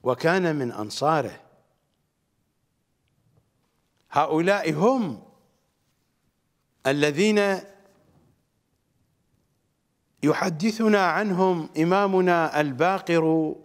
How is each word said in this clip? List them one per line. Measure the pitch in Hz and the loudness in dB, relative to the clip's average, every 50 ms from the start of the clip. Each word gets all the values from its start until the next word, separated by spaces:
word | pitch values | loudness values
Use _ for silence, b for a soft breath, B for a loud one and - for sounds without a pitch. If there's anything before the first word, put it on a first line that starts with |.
وكان | - - 123 - - 165 175 190 180 165 156 | -2 -2 -2 0 0 0 0 2 0 -2 -2
من | 147 135 120 | -2 -4 -6
أنصاره. | - 104 107 104 - - 147 151 160 151 127 101 87 - - _ _ _ _ _ _ _ _ _ _ _ _ _ _ _ _ _ _ _ _ _ _ _ _ _ _ _ _ _ _ _ _ _ _ _ _ _ _ _ _ _ _ _ _ _ _ _ _ _ _ _ _ _ | -6 -8 -10 -10 -8 -4 -2 0 0 0 -2 -6 -12 -16 -20 _ _ _ _ _ _ _ _ _ _ _ _ _ _ _ _ _ _ _ _ _ _ _ _ _ _ _ _ _ _ _ _ _ _ _ _ _ _ _ _ _ _ _ _ _ _ _ _ _ _ _ _ _
هؤلاء | - 139 151 147 160 156 170 185 202 202 160 160 | -2 -2 0 0 0 0 2 2 0 0 0 -4
هم | 147 147 180 233 269 254 220 160 110 90 - - _ _ _ _ _ _ _ _ _ _ _ _ _ _ _ _ _ _ _ _ _ _ _ _ _ _ _ _ _ _ _ | -2 0 2 2 2 0 -2 -6 -8 -12 -16 -20 _ _ _ _ _ _ _ _ _ _ _ _ _ _ _ _ _ _ _ _ _ _ _ _ _ _ _ _ _ _ _
الذين | 135 139 147 147 151 143 151 202 214 214 208 202 202 190 185 - - - _ _ _ _ _ _ _ _ _ _ _ _ _ _ _ _ _ _ _ _ _ _ _ _ _ _ _ _ _ _ _ _ _ _ _ _ _ _ _ _ _ _ _ _ _ _ _ _ _ | -2 0 0 0 0 2 2 2 2 2 2 2 0 -2 -4 -6 -16 -20 _ _ _ _ _ _ _ _ _ _ _ _ _ _ _ _ _ _ _ _ _ _ _ _ _ _ _ _ _ _ _ _ _ _ _ _ _ _ _ _ _ _ _ _ _ _ _ _ _
يحدثنا | - 147 151 - 190 190 165 147 185 226 214 220 226 220 214 202 190 | 0 0 0 0 -2 -4 -4 -2 -4 -4 -2 0 2 2 4 4 2
عنهم | 175 156 180 214 208 185 175 190 190 180 170 151 - - 156 | 2 0 0 -2 -2 0 2 2 2 2 0 -4 -6 -4 -2
إمامنا | 160 170 185 196 202 196 190 185 180 180 175 170 160 151 - 147 | 0 2 2 2 2 2 2 2 4 4 2 2 0 0 0 -2
الباقر | 151 147 131 120 165 180 196 190 - - 170 165 160 160 160 160 156 156 - - - | -2 -2 -2 0 0 0 0 -2 -2 0 0 2 2 2 2 0 0 -2 -6 -10 -16